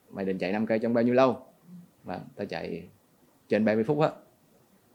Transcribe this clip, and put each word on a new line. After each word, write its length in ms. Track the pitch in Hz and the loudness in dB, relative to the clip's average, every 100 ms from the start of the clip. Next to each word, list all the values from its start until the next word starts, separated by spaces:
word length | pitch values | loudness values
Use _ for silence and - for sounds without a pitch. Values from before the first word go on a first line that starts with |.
| _ | _
"Mày 140 | - 95 | -6 -4
định 120 | 95 | -2
chạy 140 | 90 | -2
năm 140 | 104 110 | -2 0
cây 140 | 110 | 0
trong 140 | 117 | 0
bao 100 | 117 | 2
nhiêu 100 | 120 | 4
lâu?" 240 | 123 131 113 - _ - - - _ | 4 4 2 -8 _ -20 -20 -20 _
Và 160 | 110 90 - - | -12 -12 -12 -10
tao 100 | 101 | -8
chạy 380 | 82 87 85 90 _ _ _ _ _ - | -8 -8 -10 -12 _ _ _ _ _ -2
trên 160 | 107 110 | 2 4
ba 80 | 110 | 2
mươi 80 | |
phút 160 | 113 147 | 2 2
á. 100 | 151 - - _ _ _ _ _ _ | 0 -2 -18 _ _ _ _ _ _